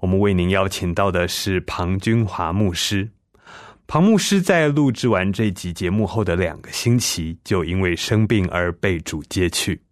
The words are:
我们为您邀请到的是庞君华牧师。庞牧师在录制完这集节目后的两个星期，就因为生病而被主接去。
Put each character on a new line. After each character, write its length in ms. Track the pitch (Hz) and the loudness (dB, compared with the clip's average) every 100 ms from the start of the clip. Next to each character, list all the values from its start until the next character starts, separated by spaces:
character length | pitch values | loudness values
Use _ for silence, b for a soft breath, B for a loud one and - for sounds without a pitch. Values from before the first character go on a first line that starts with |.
我 80 | 92 | 0
们 100 | 95 | 2
为 160 | 101 | 2
您 160 | 90 87 | 2 2
邀 180 | 98 95 | 2 0
请 240 | - 90 | -2 -4
到 200 | 85 98 | 0 0
的 160 | 90 87 | 0 -2
是 320 | - 101 92 | -4 -2 -2
庞 360 | - - 90 95 | -4 -4 -4 -2
君 260 | 113 113 107 | 0 0 0
华 260 | - 82 | -2 -2
牧 220 | 92 101 | 0 0
师。 340 | 85 - 101 104 - _ B B B B B - | -2 -2 -4 -4 -10 _ B B B B B -2
庞 160 | 147 | 2
牧 160 | 196 214 | 4 4
师 240 | - 196 | 2 2
在 240 | 180 175 151 | 4 4 4
录 240 | 147 143 | 2 2
制 160 | 117 123 | 2 2
完 260 | 95 92 | 2 0
这 200 | 98 110 | 0 -2
集 200 | 90 90 | -4 -8
节 160 | 82 90 | -4 -2
目 160 | 104 | 0
后 200 | 101 110 | 0 0
的 100 | 92 | 0
两 260 | 87 85 78 | 0 -2 -6
个 80 | - | -12
星 260 | - 120 120 | -4 0 2
期， 400 | - - 80 82 | 0 -4 -6 -8
就 200 | - 95 | -2 -2
因 160 | 82 92 | 0 0
为 140 | 92 | 0
生 320 | 82 - 107 110 | 0 0 2 2
病 180 | 113 90 | 2 0
而 240 | 87 87 | 0 -2
被 260 | 85 101 87 | -2 -2 -2
主 240 | - 80 - | -4 -8 -4
接 200 | 101 87 | 0 0
去。 320 | - - 85 _ | 0 -4 -6 _